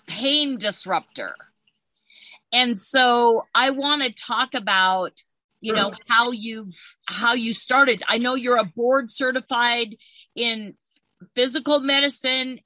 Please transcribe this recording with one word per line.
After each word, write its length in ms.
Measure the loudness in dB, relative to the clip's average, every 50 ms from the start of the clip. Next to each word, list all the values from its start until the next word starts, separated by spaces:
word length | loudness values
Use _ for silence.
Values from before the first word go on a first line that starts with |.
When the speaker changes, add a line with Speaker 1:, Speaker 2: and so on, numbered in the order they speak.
| _
Speaker 1:
pain 500 | -12 -10 -4 -2 0 2 2 0 0 -4
disruptor. 800 | -4 -6 -6 -6 -6 -6 -4 -4 -4 -4 _ -12 -12 -10 -10 -12 -14 -20 _ _ _ _ _ _ _ _ _ _ _ _ _ _ -20 -20 -20 -20 -20 _ -2
And 260 | 0 2 2 2 0 -4
so 640 | -4 0 2 4 4 4 4 6 4 4 4 2 0 _ 0
I 160 | 2 2 2
wanna 420 | 0 -2 0 0 0 0 0 -2
talk 420 | -4 -8 -8 -6 -2 -2 -2 -2 -4
about, 680 | -6 -2 0 2 4 4 4 2 0 -2 -4 _ -14 -20 _ _ _ _ _ _ _
you 120 | -6 -2
know, 180 | 0 0 0 -2
Speaker 2:
Sure. 80 | -4 -8 _
Speaker 1:
how 240 | 0 2 2 2 2
you've, 680 | -2 -6 -8 -8 -8 -10 -12 -14 -14 -16 -16 -18 -18 _ -12 -10
how 260 | -6 0 0 2 2
you 180 | 2 0 -2
started. 520 | -2 -4 -2 2 4 4 4 4 2 0 0 -2
I 100 | 0 0
know 160 | 0 0 -2
you're 240 | -2 0 2 2 2
a 60 | 2
board 460 | 0 -2 -2 0 2 2 2 0 -2
certified 880 | -6 -2 -2 -2 -2 -2 -4 -4 -2 0 2 2 2 0 -2 -4 -8 -20 _ -20 _ -20 -20 _ -6
in 400 | -4 -2 -2 -2 -4 -8 -12 -16 _ _ _ _ _ _ _ _ -20 -18 _ -2
physical 460 | 0 0 0 0 -4 0 2 2 2
medicine, 800 | 2 2 2 2 2 0 -2 -4 -4 -2 -2 -2 -4 -6 -8 -14 _